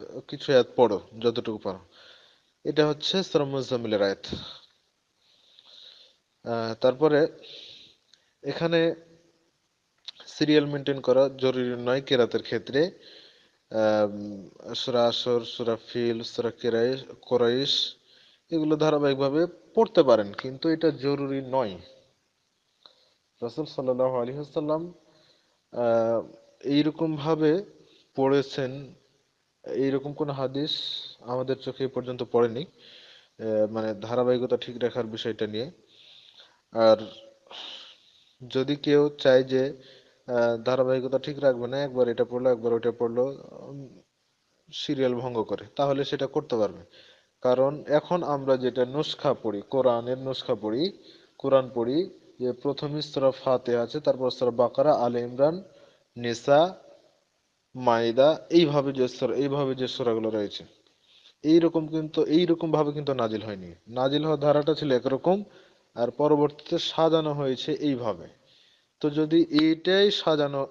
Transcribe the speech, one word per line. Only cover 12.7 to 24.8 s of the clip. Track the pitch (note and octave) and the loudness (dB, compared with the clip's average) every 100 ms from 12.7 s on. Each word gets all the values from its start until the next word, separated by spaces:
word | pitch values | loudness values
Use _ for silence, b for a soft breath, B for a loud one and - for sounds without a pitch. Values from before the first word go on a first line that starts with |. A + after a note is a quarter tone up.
| B2+ E3+ - B B B B B B - | 0 0 -4 B B B B B B -8
আম, | A2 G#2+ G#2+ G#2 G#2 G#2 G2+ F2+ - - | 0 2 2 0 -2 -12 -12 -16 -18 -12
সূরা | A#2 - B2 A#2+ | -8 -2 2 2
আসর, | A2+ - A#2+ | 0 0 -2
সূরা | A2+ - A#2 A2 | -2 -6 -4 -4
ফিল, | - A#2+ A#2 A#2 | -4 -4 -2 -2
সূরা | A#2 - A#2 | -6 -6 -4
কিরাই-, | A2 A#2+ A2+ A#2+ C3+ C3+ - | -4 -2 0 0 -2 -8 -18
কুরাইশ | - B2 A#2+ B2 D3 - - - b b b b b | -2 2 2 2 0 -2 -2 -8 b b b b b
এগুলো | E3 D#3 D#3 | -2 0 2
ধারাবাহিকভাবে | D#3 D3 D3 C3+ C#3 D3 F3 | 2 2 2 2 0 2 0
পড়তে | - _ - A3+ - | -4 _ 0 2 6
পারেন, | C#3 A2+ G2+ | 6 6 4
কিন্তু | G2+ C3 C3+ E3 | -6 -12 -4 -2
এটা | D#3 D#3+ | 0 0
জরুরি | C#3 C3+ C#3+ C#3 C3+ | 0 -2 -2 -2 -6
নয়। | C3 C3 A2+ F2+ E2 - _ _ _ _ _ _ _ _ b b b b _ _ | -2 -2 -2 -6 -16 -20 _ _ _ _ _ _ _ _ b b b b _ _
রাসূল | A#2+ C3 D3 | -10 -8 -8
সাল্লাল্লাহু | - C3 B2+ B2+ B2+ | -4 -2 0 0 0
আলাইহি | A#2+ C#3 | -4 -6
ওয়াসাল্লাম, | D3 - D3+ D#3 | -8 -6 -2 -4